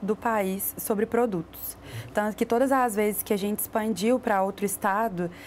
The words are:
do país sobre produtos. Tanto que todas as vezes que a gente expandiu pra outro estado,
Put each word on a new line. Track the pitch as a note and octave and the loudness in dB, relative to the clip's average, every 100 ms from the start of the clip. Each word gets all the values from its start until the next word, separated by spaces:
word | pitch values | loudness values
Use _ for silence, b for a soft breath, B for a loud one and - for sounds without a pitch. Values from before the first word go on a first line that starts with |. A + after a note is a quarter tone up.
do | F#3+ G#3+ | -2 0
país | A#3+ A3 F#3+ F#3+ - - | 0 2 0 -2 -4 -4
sobre | - G#3 A3 | -2 0 2
produtos. | A#3 A#3+ F#3 D#3+ - - - B B B | 2 2 0 -4 -10 -14 -14 B B B
Tanto | - G#3+ - | -2 -2 0
que | A#3 | 0
todas | A#3+ C4 | 2 4
as | C4+ B3 G3+ | 4 2 2
vezes | G#3+ G3 | 2 0
que | - | 0
a | G#3 | 0
gente | G3+ G#3 | 0 -2
expandiu | - A3+ A3 F#3 A3 B3 | -2 -2 -2 0 2 2
pra | A#3+ G3 | 2 2
outro | F#3+ G3+ G3+ | 2 0 -4
estado, | G3 G#3 G3 A3+ F3 E3+ F3 | 0 0 2 0 -2 -4 -6